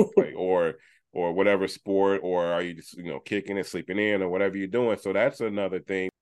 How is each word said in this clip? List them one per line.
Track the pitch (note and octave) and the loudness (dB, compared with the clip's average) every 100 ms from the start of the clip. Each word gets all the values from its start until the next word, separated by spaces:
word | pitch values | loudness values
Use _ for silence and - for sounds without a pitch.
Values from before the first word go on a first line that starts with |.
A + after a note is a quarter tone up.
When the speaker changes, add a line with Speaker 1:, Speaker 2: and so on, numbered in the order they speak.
| G3+ | 6
Speaker 1:
<laughs> | |
Speaker 2:
play, | G3+ D2+ - | 4 0 0
or, | F#2 F2+ E2 D#2 - _ _ | 0 2 2 -2 -14 _ _
or | - E2+ | -2 0
whatever | F2+ G2+ G2 F#2+ | 2 4 4 0
sport, | - G2 G2 G2 G2 | -4 0 2 4 2
or | F2+ F2+ F2 | 0 0 0
are | F2 | 0
you | F2+ | -4
just, | E2 - - | -8 -16 -14
you | |
know, | E2+ C#2 | -10 -10
kicking | - G#2 G2 G2 | -4 -4 -2 -4
and | F2 | -4
sleeping | F2+ D#2+ G2 | -8 -4 0
in | G#2 G2+ | 2 2
or | F#2 | 0
whatever | F#2 G2 G2 | 0 0 -2
you're | F#2+ | -2
doing? | A#2 A#2+ G2 | 0 0 0
So | G2 | -2
that's | G2 C3 C#3+ | 0 0 0
another | A2 G2+ F#2+ F2+ | -4 -2 -4 -4
thing. | F2 F#2+ F#2 - | -4 -4 -4 -8